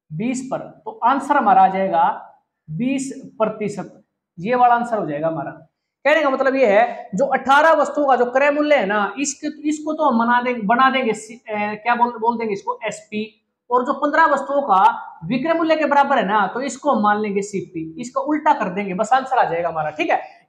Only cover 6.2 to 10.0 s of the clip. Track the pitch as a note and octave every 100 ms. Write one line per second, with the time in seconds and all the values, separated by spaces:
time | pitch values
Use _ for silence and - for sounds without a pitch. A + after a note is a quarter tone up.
6.2 | D4 C4 C4+ C4+ A#3+ G3+ A#3 - - F#3+
7.2 | C4+ B3 - C#4 D#4 D#4 A#3+ - C#4+ B3
8.2 | A#3+ C4 C#4+ D4 D4 C#4+ G3 G#3+ G3 A#3+
9.2 | C#4 - D4+ - D4 D4+ D4+ D#4